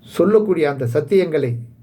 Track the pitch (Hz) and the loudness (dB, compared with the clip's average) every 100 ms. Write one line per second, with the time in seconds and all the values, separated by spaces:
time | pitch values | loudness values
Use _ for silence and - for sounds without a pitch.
0 | - - 175 214 208 170 147 135 123 120 | -16 -2 2 4 2 0 -2 -2 -2 -2
1 | 147 196 175 151 131 120 - - | 0 0 0 -2 -2 -6 -10 -20